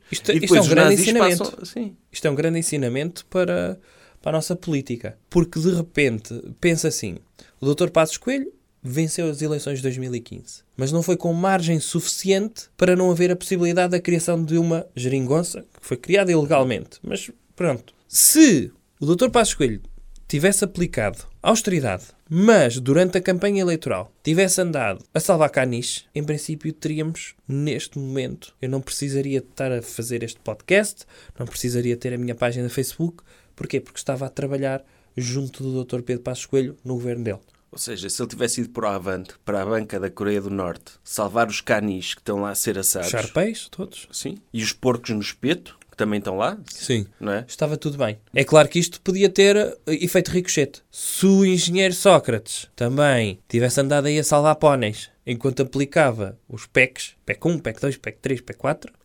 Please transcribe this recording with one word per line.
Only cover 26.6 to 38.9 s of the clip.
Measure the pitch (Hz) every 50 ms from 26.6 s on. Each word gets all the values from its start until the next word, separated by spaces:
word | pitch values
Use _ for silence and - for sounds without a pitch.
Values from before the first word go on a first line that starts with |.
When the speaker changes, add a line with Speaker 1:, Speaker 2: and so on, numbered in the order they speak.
| - 156 156
Speaker 1:
teríamos, | - - 160 156 151 156 160 165 - - - - _ _
neste | - 135 139 147 151 123 123 - - - 143
momento, | 139 131 131 135 127 127 127 - - - _ _
eu | - 131
não | 131 135
precisaria | 131 - - - 143 139 135 139 135 139 135 131
de | 123
estar | - _ - 139 131
a | 127 120 117
fazer | - - - 117 120 123 113 113
este | 113 - -
podcast, | _ - 107 - _ - - 208 214 - - - - - - - - - - -
não | 123
precisaria | 120 - - - 123 120 123 120 123 120
ter | 120 - 127 123
a | 120
minha | 123 123 117
página | 117 123 120 120 127 123
no | 120
Facebook. | - - 131 - - - 160 170 165 - _ _ _ _ _ _ _
Porquê? | - - - - 135
Porque | - - - -
estava | - - 135 127 135
a | 131
trabalhar | - - 143 135 139 139 135 135 135 135 - _ _ _ _ _ _
junto | - 127 120 123 135 143 131 - - 135
do | 135 131
doutor | 131 127 123 - 123 120
Pedro | - 127 120 123
Passos | 135 127 127 -
Coelho | - - 135 131 123 147 - -
no | 127 131
governo | 120 120 123 120 120 117
dele. | 110 95 98 - _ _ _ _ _
Speaker 2:
Ou | - -
seja, | - - 117 90 92 98
se | - -
ele | 127 107
tivesse | - 107 123 117 - - 117
ido | 117
para | - 120 110 104